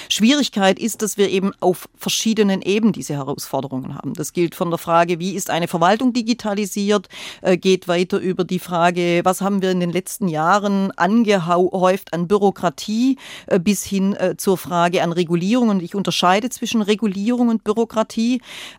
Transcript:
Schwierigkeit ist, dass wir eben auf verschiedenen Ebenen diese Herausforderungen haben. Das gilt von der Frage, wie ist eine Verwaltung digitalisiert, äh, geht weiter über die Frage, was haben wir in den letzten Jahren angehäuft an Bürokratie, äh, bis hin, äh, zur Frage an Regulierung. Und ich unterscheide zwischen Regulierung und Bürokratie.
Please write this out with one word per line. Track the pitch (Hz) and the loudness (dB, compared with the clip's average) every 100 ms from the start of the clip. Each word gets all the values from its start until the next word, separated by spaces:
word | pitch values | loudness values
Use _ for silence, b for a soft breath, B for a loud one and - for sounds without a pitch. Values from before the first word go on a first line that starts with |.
| B | B
Schwierigkeit | - 214 294 247 - 190 190 | 2 4 4 2 2 2 2
ist, | 233 - | -2 -4
dass | 214 - | -6 0
wir | 196 | 0
eben | 196 190 - | 2 -2 0
auf | 180 180 - _ | 0 0 -6 _
verschiedenen | - - 226 220 202 190 | -6 -2 0 2 2 2
Ebenen | - 202 220 | 0 2 2
diese | 175 - | 0 -4
Herausforderungen | 143 139 139 - 139 139 131 139 143 | -6 -6 -8 -6 -6 -4 -6 -8 -10
haben. | 143 | -8
Das | 127 151 | -8 -6
gilt | - 170 - | -2 -2 -2
von | 180 | -4
der | 170 | -4
Frage, | - 170 170 175 | 0 2 2 0
wie | 180 185 | -4 -6
ist | - | -4
eine | 156 170 | -4 -2
Verwaltung | 180 170 220 262 | 2 2 4 2
digitalisiert, | 240 220 233 214 202 208 - 202 208 - B B B | 0 -2 -2 -2 -4 -4 -2 0 0 -2 B B B
äh, | - 180 | 0 2
geht | 190 185 180 | 2 2 2
weiter | 175 180 202 | 0 0 -2
über | 185 180 | -2 -2
die | 175 180 | -2 -4
Frage, | - 180 175 180 175 175 | -4 0 2 2 2 2
was | 180 185 | 2 0
haben | 196 196 | 0 0
wir | 185 | 0
in | 185 | 0
den | 175 | 0
letzten | 170 185 - 190 | -2 -6 -4 -4
Jahren | 151 160 202 202 196 196 - | 0 2 2 2 0 0 0
angehäuft | 175 226 214 202 165 175 185 190 185 190 - | 2 2 4 2 2 2 2 2 2 2 -2
an | 165 175 | -6 0
Bürokratie, | 202 196 190 180 160 - 214 254 262 B B - | 2 2 0 -4 -4 -4 0 0 0 B B -2
äh, | 196 | 0
bis | 170 196 - | 2 0 -2
hin, | 196 | -2
äh, | 190 196 180 - | 0 0 -2 -2
zur | - 180 | 0 0
Frage | - 175 170 170 | 0 0 2 2
an | 165 | 0
Regulierung. | 165 170 170 180 247 240 | 0 0 0 2 2 2
Und | 196 | 2
ich | 170 | -2
unterscheide | 202 185 - 180 190 233 | -4 -2 0 2 2 0
zwischen | - 226 233 | -6 -2 -2
Regulierung | 202 208 220 190 202 247 240 | 0 0 0 -2 -2 2 2
und | 220 | 0
Bürokratie. | - 214 226 - 220 - 226 247 B B B | 0 -2 0 -2 -2 -2 0 -2 B B B